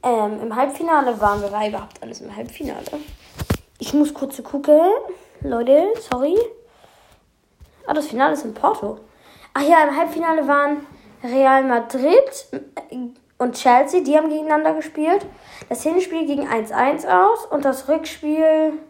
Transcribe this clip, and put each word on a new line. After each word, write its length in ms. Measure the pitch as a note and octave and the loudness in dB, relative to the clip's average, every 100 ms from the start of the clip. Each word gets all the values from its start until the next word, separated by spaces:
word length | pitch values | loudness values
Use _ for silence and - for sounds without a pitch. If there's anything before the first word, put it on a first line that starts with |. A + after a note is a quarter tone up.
ähm, 400 | B3+ A#3 G#3 G#3+ | 0 0 -2 -4
im 140 | A3+ A3 | -6 -2
Halbfinale 640 | C#4 - E4 D#4 B3+ A3 | -2 -2 0 2 2 0
waren 220 | G#3 G#3 | 0 0
wir, 100 | G3+ | -4
war 160 | G#3 G#3+ | -4 -4
überhaupt 340 | G#3+ G#3+ - | -6 -12 -18
alles 200 | A3+ - | -18 -16
im 140 | - G#3 | -16 -14
Halbfinale? 520 | A#3+ - C#4+ - - D4+ D4+ - - - - - _ _ | -14 -10 -10 -10 -10 -12 -14 -20 -20 -14 -6 -6 _ _
Ich 140 | - | -2
muss 200 | D4 D4 | 2 0
kurz 280 | - C4+ - | -2 -10 -10
gucken. 380 | - C#4+ C#4+ D4+ F4 A#4+ - - - - | -10 -6 4 6 6 2 -2 -16 -20 -12
Leute, 520 | C#4 A#3 A#3+ C#4+ F#4+ A#4 - | -6 -2 4 4 4 -2 -4
sorry. 280 | B3 C#4+ F#4+ A#4+ - _ _ _ _ _ _ _ _ _ _ - _ - | -2 0 0 0 -8 _ _ _ _ _ _ _ _ _ _ -20 _ -6
Ah, 80 | |
das 140 | D4+ - | -4 -4
Finale 260 | A3+ C#4+ | 0 0
ist 120 | D4 A3+ | 0 -8
in 80 | |
Porto. 460 | G#3+ - - G#3 A3 - _ _ _ - | -2 -2 -2 -6 -10 -18 _ _ _ -20
Ach 80 | C4+ | -4
ja, 220 | C#4+ E4 | 4 4
im 120 | D4 C#4 | 4 0
Halbfinale 520 | E4+ E4 E4 D#4+ C#4 | -2 -2 -2 0 2
waren 400 | C#4+ C#4+ D4 - - - - | 2 2 -2 -8 -20 -20 -14
Real 400 | B3 C4 C4+ C4+ | -4 2 4 4
Madrid 840 | C4 A#3+ A3+ C4 C#4 A4+ C#5 - - - - - - B3+ A#3+ - _ _ | 4 -2 -2 -2 4 6 4 -8 -12 -14 -12 -16 -14 -14 -14 -16 _ _
und 180 | B3 A#3 | -6 0
Chelsea, 460 | C4 B3 C#4+ F4+ | 4 4 4 0
die 160 | C4+ D4+ | 2 2
haben 120 | D#4 | 2
gegeneinander 440 | D#4 D#4 D4+ D#4 | -4 0 0 0
gespielt. 520 | D#4 - D4+ D#4 G4 - - - - - | -2 -6 -4 0 0 -2 -18 -20 -20 -10
Das 140 | - | -4
Hinspiel 420 | D4+ F4 F4+ E4 D4 | 0 0 -2 -4 -4
ging 220 | C#4 - | -4 -2
eins 240 | A3+ G#3+ | -4 -2
eins 340 | G3+ B3+ D4+ - | 0 0 0 2
aus 400 | F3+ G4 A4+ - | 4 4 2 -2
und 140 | C#4+ C#4 | -2 -2
das 220 | C4 - | -2 -2
Rückspiel 840 | D#4 D#4+ - D4+ D#4 D#4+ D#4 D#4 D#4 | -2 -2 -8 -4 2 4 4 2 -2